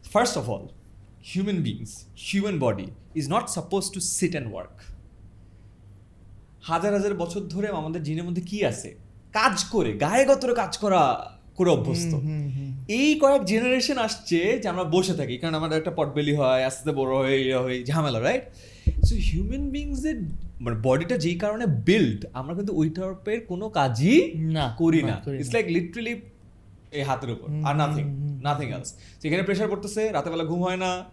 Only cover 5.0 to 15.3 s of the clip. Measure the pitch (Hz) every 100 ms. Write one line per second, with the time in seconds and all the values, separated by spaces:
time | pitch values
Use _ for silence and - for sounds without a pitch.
5 | - - - - - - - - - -
6 | - - - - - - - 165 202 202
7 | 202 185 170 208 175 175 208 175 156 165
8 | 147 156 175 175 175 208 156 - - -
9 | - - - 214 247 185 - 220 123 101
10 | 147 233 269 277 247 233 190 - 208 185
11 | 139 - - - - - 180 160 113 170
12 | 170 151 147 151 143 131 139 135 127 226
13 | 294 302 269 277 185 220 254 254 247 262
14 | 220 - - 170 185 247 196 175 170 175
15 | 185 151 127